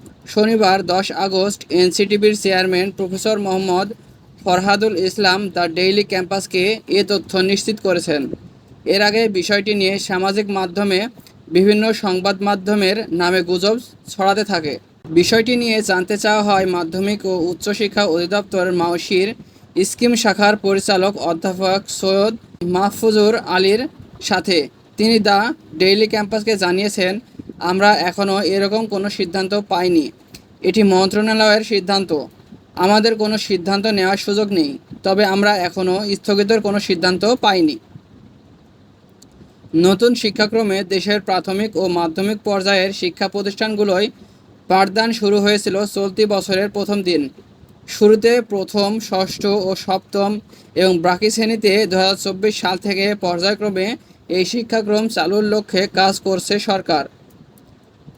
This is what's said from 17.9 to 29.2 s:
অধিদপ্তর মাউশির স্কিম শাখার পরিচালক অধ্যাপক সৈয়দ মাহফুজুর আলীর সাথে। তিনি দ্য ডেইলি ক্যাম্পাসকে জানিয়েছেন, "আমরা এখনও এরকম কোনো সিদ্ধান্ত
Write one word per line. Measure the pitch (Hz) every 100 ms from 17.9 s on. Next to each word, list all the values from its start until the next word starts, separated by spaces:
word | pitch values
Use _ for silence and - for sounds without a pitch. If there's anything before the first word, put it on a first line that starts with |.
| 208
অধিদপ্তর | 202 165 175 202 202 190 180
মাউশির | 180 170 170 - 185 196 - - - - -
স্কিম | 190 - 240
শাখার | 233 226 190 208 208
পরিচালক | 196 196 - 190 190 202
অধ্যাপক | 143 165 196 185 190 196 202
সৈয়দ | - 190 196 208 220 - -
মাহফুজুর | 175 180 202 - 226 214 208 220
আলীর | - 180 190 214 269 - - -
সাথে। | - 185 175 175 131 - _ -
তিনি | 214 226
দ্য | 208 202 226 311 - 156
ডেইলি | 185 202 214
ক্যাম্পাসকে | 214 202 220 214 208
জানিয়েছেন, | 185 180 208 208 180 202 - - - -
"আমরা | 175 185 202
এখনও | 190 175 175 196 190
এরকম | 175 196 196 214 220
কোনো | 202 202
সিদ্ধান্ত | -